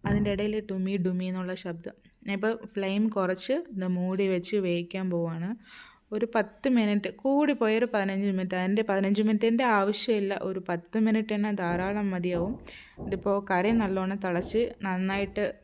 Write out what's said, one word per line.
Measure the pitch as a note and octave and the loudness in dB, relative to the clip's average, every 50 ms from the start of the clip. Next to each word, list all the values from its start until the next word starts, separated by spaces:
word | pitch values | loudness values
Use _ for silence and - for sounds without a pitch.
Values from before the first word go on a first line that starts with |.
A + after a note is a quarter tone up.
| - | 2
അതിൻ്റെ | - G#3 G3+ G#3 G#3 | 2 2 2 2 2
ഇടയിൽ | G3+ G3 G#3 G#3+ G#3+ G#3+ G#3+ | 0 0 0 -2 -2 -4 -4
ഡുമി | - F#3+ F#3+ F#3 F#3+ G3+ | -4 -4 -2 -2 -2 0
ഡുമി | G3 F3 F#3 F3+ F3+ F#3 | 0 0 0 0 -2 -2
എന്നുള്ള | F#3 F#3 F#3 F3+ F3+ F#3 | -4 -4 -4 -4 -6 -6
ശബ്ദം. | F3 - F3+ E3+ E3 - - - _ _ - _ _ | -6 -6 -8 -10 -8 -10 -14 -14 _ _ -20 _ _
ഞാൻ | - - G3+ | -8 -6 -4
ഇപ്പോൾ | F#3+ G#3 A3 A3+ A3+ - - - | -2 -2 -2 -2 -4 -8 -10 -6
ഫ്ലെയിം | G3+ G3 F#3+ G3 G#3 G#3+ A3+ | -4 -4 0 0 2 2 2
കുറച്ച് | G#3+ G3+ F#3+ F3+ F#3 F#3 - - C4 E4 F4 E4+ | 2 0 0 0 -2 -2 0 -2 -2 -2 -2 -6
ഇത് | A3+ F#3+ F#3 | -6 -4 -2
മൂടി | F3+ F3+ F3+ F3+ F#3 F#3+ F#3+ G3+ | -2 -2 0 -2 -2 0 0 0
വെച്ച് | F#3+ F#3 F3+ F3 - G#3+ | 0 0 -2 -2 -2 -2
വേവിക്കാൻ | G#3 F#3+ F3+ F3 F3 F3 E3+ - F#3+ F#3+ F#3 | 0 0 0 -2 -2 -4 -6 -6 -6 -4 -2
പോവാണ്. | F3 E3+ E3+ E3 E3 E3 E3+ F#3+ A#3+ A#3 - - - - - - - _ _ _ | -2 -2 -2 -2 -4 -4 -4 -6 -6 -8 -12 -20 -20 -20 -20 -20 -20 _ _ _
ഒരു | G#3+ G#3 A#3 A3+ - | -4 -2 -2 2 2
പത്ത് | A3+ G#3 G#3 - - - C#4 | 0 0 0 -6 -2 2 4
മിനിറ്റ്, | B3+ A#3+ G#3+ G#3 G#3 G#3 G3+ F#3+ - | 4 4 4 4 2 2 0 -2 -8
കൂടിപ്പോയ | - - C4+ C#4 C#4+ D4+ D4 C#4+ A3+ A#3+ G#3+ G#3+ | -2 0 2 4 6 4 4 4 2 2 2 4
ഒരു | A3+ B3 A#3+ A#3 | 2 2 2 2
പതിനഞ്ച് | G#3 G3 G3 G3 F#3+ G3+ G3+ | 0 0 0 0 0 0 2
മിനിറ്റ്. | F#3+ F#3 F#3 F#3 F#3 | 2 0 0 0 0
അതിൻ്റെ | F3+ F#3 F#3 G3+ G#3+ A3 A3 | 0 2 2 2 2 2 2
പതിനഞ്ച് | G3 G3 G3 F#3+ G3+ G#3 G#3+ | 2 2 4 2 2 4 4
മിനിറ്റിൻ്റെ | G#3+ A3 G#3 A3+ A3+ A3+ A#3 C4 A#3+ A3 | 4 4 4 4 2 4 4 4 4 4
ആവശ്യമില്ല, | G3+ G3 G3+ G#3 G#3 - - A3+ G#3 G3 G3 G3 - - | 4 4 2 0 0 0 0 0 0 0 -2 -2 -2 -4
ഒരു | E3 F3+ F#3 F3+ | -4 -6 -6 -4
പത്ത് | - F3 E3+ F3 - - A3+ | -4 -4 -4 -4 -4 0 2
മിനിറ്റ് | A3 A3+ G#3+ A3 A3 A3 G#3+ | 4 4 4 2 2 0 -2
തന്നെ | G#3 G#3 G#3+ G#3 | -2 0 -2 -2
ധാരാളം | G3 F3+ E3+ F3 F3 F#3 G3 G3+ G#3 G3+ G3 | -2 0 0 0 0 0 -2 -2 -2 -2 -2
മതിയാവും. | F#3 F3+ F3 F3+ F3 E3+ E3+ G3+ C4 - - - - - - - - - - | -2 -2 -2 -2 0 0 -2 -2 -4 -8 -12 -18 -20 -20 -20 -20 -16 -12 -6
ഇതിപ്പോൾ | - G3 F3+ - G#3 - - G3+ | -6 -6 -4 0 0 0 0 0
കറി | - F#3+ F3+ F#3 G#3+ | 0 0 2 2 4
നല്ലോണം | A#3 A#3 G#3+ F#3 F#3+ F#3+ F#3 F#3 G3 G3+ G3 | 2 2 2 2 0 -2 -2 -2 -4 -4 -2
തിളച്ച് | F#3 F3 E3+ F3+ - - A3 A#3+ A#3 - - - | -2 -2 -2 -2 0 0 0 0 0 -4 -6 -4
നന്നായിട്ട് | F#3+ F3+ F3+ F#3+ F#3+ G3 G3+ G3+ G3 - G#3 G#3 - - - | -4 -2 0 -2 -2 -2 -2 -4 -4 -2 -2 -2 -2 -4 -8